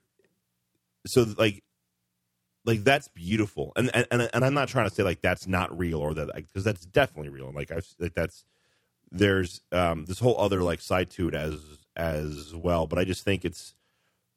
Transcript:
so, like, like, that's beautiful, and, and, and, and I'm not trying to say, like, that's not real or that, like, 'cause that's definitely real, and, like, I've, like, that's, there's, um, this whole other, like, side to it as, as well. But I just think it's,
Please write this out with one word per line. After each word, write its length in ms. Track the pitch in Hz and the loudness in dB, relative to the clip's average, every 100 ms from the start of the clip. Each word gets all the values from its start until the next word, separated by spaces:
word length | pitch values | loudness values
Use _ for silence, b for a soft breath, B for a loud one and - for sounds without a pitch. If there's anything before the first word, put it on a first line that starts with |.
| _ _ _ _ _ _ _ _ _ _ - | _ _ _ _ _ _ _ _ _ _ 2
so, 180 | 127 113 101 | 2 2 2
like, 240 | 110 101 _ _ _ _ _ _ _ _ _ _ | 0 0 _ _ _ _ _ _ _ _ _ _
like, 200 | 117 110 | -2 2
that's 240 | 107 143 - | 4 2 0
beautiful, 640 | - 85 110 104 - 71 - | -10 -2 0 0 -2 -4 0
and, 140 | 123 117 | 2 2
and, 100 | 123 | 2
and, 180 | 120 117 | 2 2
and 140 | 120 131 | 2 2
I'm 80 | |
not 140 | 143 127 | 2 0
trying 180 | 127 101 | 0 0
to 60 | |
say, 80 | - | 2
like, 200 | 92 82 | 0 2
that's 260 | 92 90 95 | 0 0 -2
not 280 | 92 90 82 | -2 -2 -2
real 220 | 87 80 | -2 -2
or 140 | 76 | -2
that, 140 | 78 73 | -4 -6
like, 180 | - - | -8 -10
'cause 100 | 98 | -2
that's 220 | 104 95 92 | -2 -2 0
definitely 440 | 147 135 78 73 | 2 2 -2 -12
real, 180 | 67 65 | -12 -10
and, 80 | 73 | -10
like, 160 | 71 | -8
I've, 160 | 80 - _ | -8 -10 _
like, 160 | 87 | -6
that's, 320 | 90 80 - _ _ _ _ _ _ _ | -2 -4 -4 _ _ _ _ _ _ _
there's, 500 | 90 101 95 90 - - | 2 4 4 0 -6 -4
um, 340 | 90 85 82 78 | 2 2 0 -6
this 140 | 90 | 0
whole 200 | 123 113 | 2 2
other, 220 | 101 95 | 2 2
like, 180 | 90 82 | 0 -2
side 300 | - 92 92 | -2 -2 -2
to 160 | - 82 | -2 -2
it 60 | |
as, 220 | 76 78 76 76 76 _ - | -2 -4 -6 -12 -20 _ -6
as 580 | 82 78 76 73 76 85 | -4 -2 -4 -8 -12 -4
well. 300 | 87 85 80 | 0 0 0
But 140 | 82 | 0
I 40 | |
just 200 | 95 90 - | 0 0 0
think 180 | 95 85 | 0 -2
it's, 280 | - - - _ _ _ _ _ | -8 -16 -20 _ _ _ _ _